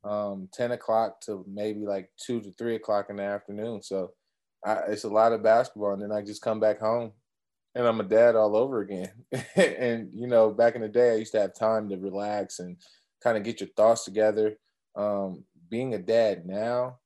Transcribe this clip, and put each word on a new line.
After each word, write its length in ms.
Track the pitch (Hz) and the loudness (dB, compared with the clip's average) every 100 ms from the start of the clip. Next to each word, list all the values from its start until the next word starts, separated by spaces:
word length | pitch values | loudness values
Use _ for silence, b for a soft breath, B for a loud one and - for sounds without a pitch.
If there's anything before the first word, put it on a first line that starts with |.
| 104 | -4
um, 440 | 104 104 98 92 | -4 -4 -6 -12
ten 220 | - 120 | -6 -4
o'clock 480 | 120 - 110 110 - | -4 0 0 0 -4
to 240 | - 101 92 | -10 -10 -10
maybe, 380 | 98 107 104 104 | -6 -6 -4 -4
like, 260 | 98 92 _ | -6 -8 _
two 240 | - 120 | -6 -6
to 100 | 104 | -6
three 240 | - 117 113 | -8 -6 -6
o'clock 340 | 110 104 101 | -2 -2 -2
in 60 | 101 | -6
the 80 | |
afternoon. 580 | 101 101 - 104 113 107 | -6 -6 -8 -10 -8 -8
So 300 | - 98 87 _ _ _ _ _ 101 | -6 -6 -6 _ _ _ _ _ -4
I, 140 | 104 82 | -2 -2
it's 160 | 104 113 | -4 0
a 40 | |
lot 220 | 107 113 | 4 4
of 100 | 113 | 4
basketball. 520 | 110 113 117 107 104 | 4 4 2 -4 -4
And 80 | 98 | -4
then 100 | 104 | -4
I 100 | 104 | -6
just 200 | 104 104 | -6 -8
come 180 | 120 107 | -4 0
back 220 | 110 107 | 0 2
home 320 | 110 117 117 _ _ _ _ _ _ | -2 -2 -4 _ _ _ _ _ _
and 140 | 120 120 | 0 0
I'm 140 | 113 | 0
a 20 | |
dad 320 | 98 113 120 113 | 2 6 6 6
all 220 | 107 107 | 4 4
over 240 | 135 123 | 2 -2
again. 320 | 98 95 92 113 _ | -4 -8 -10 -14 _
<laughs> 240 | 127 - 185 | -8 -2 2
And, 580 | 170 - 123 117 95 | 2 2 -2 -4 -8
you 140 | 107 123 | -10 2
know, 240 | 117 110 | 6 6
back 240 | 101 120 120 | 6 2 2
in 60 | |
the 80 | 107 | -2
day, 240 | 113 123 | 4 4
I 20 | 110 | 2
used 160 | 110 | 0
to 80 | 110 | -2
have 160 | 98 - | -2 0
time 320 | 110 110 107 | 0 0 -2
to 80 | 95 | -6
relax 640 | 95 98 104 104 92 - | -6 -6 -4 -4 -6 -10
and 160 | 90 87 b b b _ | -14 -14 b b b _
kinda 160 | 123 113 | 0 0
get 220 | 104 113 | -4 -8
your 80 | 95 - | -8 2
thoughts 260 | 110 113 | 4 4
together. 540 | - 101 107 104 107 107 _ _ _ | 0 2 2 4 -2 -2 _ _ _
Um, 520 | - 104 101 95 90 - _ 85 | -6 -4 -2 -4 -8 -18 _ _
being 240 | 113 131 | -6 -4
a 60 | 107 | -6
dad 460 | 90 113 110 90 87 | 0 2 2 0 -6
now 540 | 98 113 123 123 127 | -6 -4 -4 -4 -10